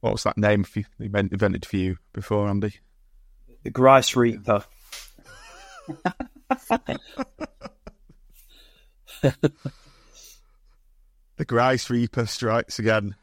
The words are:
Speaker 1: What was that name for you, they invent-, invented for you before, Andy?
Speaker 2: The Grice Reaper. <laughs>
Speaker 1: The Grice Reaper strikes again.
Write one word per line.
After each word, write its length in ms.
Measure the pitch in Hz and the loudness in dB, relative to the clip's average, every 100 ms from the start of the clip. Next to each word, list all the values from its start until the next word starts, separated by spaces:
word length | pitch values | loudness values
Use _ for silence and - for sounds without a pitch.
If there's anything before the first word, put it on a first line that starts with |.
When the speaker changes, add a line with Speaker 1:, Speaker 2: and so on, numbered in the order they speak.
Speaker 1:
What 120 | 117 | -2
was 80 | 101 | -2
that 140 | - - | -4 0
name 260 | 104 104 | 2 2
for 160 | 95 - | 0 -4
you, 40 | 104 _ | -8 _
they 60 | |
invent-, 280 | 110 101 98 | -4 -2 -2
invented 340 | 98 104 92 - | 0 0 0 -4
for 100 | 101 | -2
you 220 | 92 92 _ | -2 -4 _
before, 340 | - 98 104 101 | -14 -4 -2 0
Andy? 280 | 101 104 - _ _ _ - - - - - | -2 -4 -6 _ _ _ -20 -20 -20 -20 -16
Speaker 2:
The 80 | - | -10
Grice 460 | 110 131 135 123 131 | 4 8 8 6 2
Reaper. 480 | 120 113 104 104 - | 2 0 -2 -2 -2
<laughs> 40 | - - - - - - - 880 - 784 762 571 - - - 254 - _ 254 - 240 - - - - - _ 311 _ - _ - _ - - - - - - - _ _ _ - - 135 - - - - - - _ _ - - - _ _ _ _ _ _ _ _ _ _ | -20 -20 -20 -20 -20 -20 -20 -20 -20 -20 -20 -16 -8 -8 -8 -16 -18 _ -6 -2 -4 -4 -10 -10 -14 -14 _ -16 _ -20 _ -20 _ -20 -20 -20 -20 -20 -20 -20 _ _ _ -20 -2 0 2 -2 -2 -16 -16 -20 _ _ -20 -20 -20 _ _ _ _ _ _ _ _ _ _
Speaker 1:
The 80 | - | -2
Grice 440 | 117 127 127 - | 2 2 2 0
Reaper 360 | 120 117 - 113 | -2 0 -2 -4
strikes 520 | - 117 113 - - | -4 -2 -2 -2 -4
again. 380 | 110 110 101 95 | 0 0 -2 -10